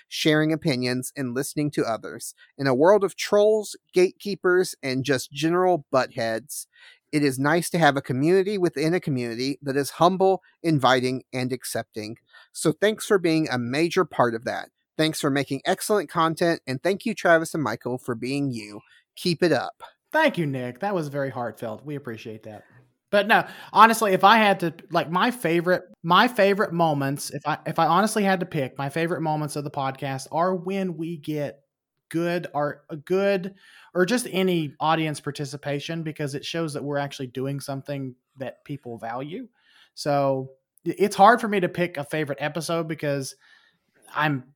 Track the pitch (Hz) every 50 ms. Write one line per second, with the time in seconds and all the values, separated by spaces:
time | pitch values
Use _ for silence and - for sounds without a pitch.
0 | - _ - - - 156 151 151 156 156 160 151 - 165 135 123 127 123 127 127
1 | 127 - - 143 139 123 117 127 147 - - 156 147 151 - - 131 107 110 107
2 | - 87 78 - - - - _ _ _ _ - 139 139 127 123 151 175 208 208
3 | 196 180 - - - - - 208 208 214 214 220 208 - - - _ _ - 180
4 | 180 190 - _ - 208 196 165 - 180 180 180 185 - - - - 135 131 131
5 | 127 135 139 123 - - 143 139 147 165 170 180 185 185 180 160 139 _ - 131
6 | 123 107 - 131 117 113 113 113 113 - - - - - _ _ - - - _
7 | _ _ - 151 147 143 127 127 135 147 160 175 160 - - 175 165 147 135 139
8 | - - 151 131 139 160 180 196 185 196 214 196 175 170 - 135 151 160 170 180
9 | - - 139 127 123 120 113 113 127 135 143 - 147 139 131 143 143 - - -
10 | 160 180 190 180 190 190 190 180 _ _ _ _ - 170 160 143 123 127 131 131
11 | 123 127 131 127 - _ - 131 127 127 131 123 - - - 113 110 - - 113
12 | 107 107 117 - _ _ - - - _ - - - 170 147 - - 208 220 208
13 | - - 214 196 170 170 160 160 160 - 127 123 120 117 127 143 170 170 - 190
14 | 175 - - - 127 120 113 113 120 - 98 87 - - _ _ _ _ _ -
15 | 156 156 151 - - 147 135 143 135 - 143 135 - - 247 - - - 214 208
16 | 156 151 - 180 160 165 165 - 180 170 165 - - - 127 131 - 175 202 190
17 | - 240 202 - - 185 170 165 165 - - 170 143 110 110 - - 123 123 127
18 | - - 120 113 120 123 139 143 143 139 123 117 104 104 104 98 - _ _ _
19 | _ _ _ - - 180 170 - 180 170 151 120 98 82 - _ - - _ _
20 | _ _ - 302 320 285 - 175 165 143 131 127 123 123 120 - - 202 208 180
21 | 156 147 135 143 139 135 - 131 120 113 110 - - 113 110 110 123 147 147 139
22 | 135 123 113 110 - 117 110 110 - 110 107 101 - _ _ - _ _ _ _
23 | _ _ - 202 202 202 226 185 - - - - - - - 185 214 226 226 220
24 | 226 208 185 175 - 196 220 226 220 202 196 196 180 170 - - - - - 170
25 | - 139 170 180 202 254 240 - - 165 165 175 165 180 180 170 - - - _
26 | - 165 175 185 220 247 247 - 196 196 202 190 214 - 170 170 170 160 151 139
27 | 139 139 143 143 - - - 143 - 147 151 - - 147 156 - 165 151 165 180
28 | 208 214 - 220 202 196 190 185 180 175 - 160 131 123 - - 139 139 - 165
29 | 165 165 175 135 160 156 156 151 151 147 - 151 139 143 - 147 135 135 135 -
30 | - 139 135 131 135 - - 151 170 185 190 185 165 185 190 196 190 190 170 151
31 | 165 160 175 156 143 - 156 151 147 131 - - _ _ _ _ _ _ _ _
32 | _ - - 160 170 175 175 180 170 - - 143 147 147 143 - _ - 170 151
33 | 139 - 180 190 196 196 202 190 175 196 - - _ - - - - - - 175
34 | 180 170 240 247 247 - 151 180 190 185 180 170 160 139 131 - 143 156 160 160
35 | 160 156 147 - - 147 139 - 147 131 135 139 - 147 143 143 139 - 165 165
36 | 160 160 156 - 151 143 135 143 - - - 165 165 160 143 143 123 143 147 143
37 | 143 139 139 - 139 123 117 131 131 139 143 139 - - 135 139 131 - 143 139
38 | 135 131 123 - _ _ _ 135 135 120 - _ _ - 147 135 - 123 117 110
39 | - 113 117 127 139 147 165 233 262 220 _ _ _ _ _ _ _ _ _ -
40 | - 156 143 143 139 139 135 131 131 131 - _ _ _ _ _ - 165 156 -
41 | 185 202 - - 196 208 240 240 247 214 202 202 175 170 175 - 175 170 175 143
42 | 143 - - 156 156 139 143 - 147 151 147 175 151 - 170 165 170 156 165 -
43 | - 147 143 139 135 - - _ _ _ _ _ _ _ _ _ _ _ _ _
44 | _ - - - 151 156 143 131 123 - _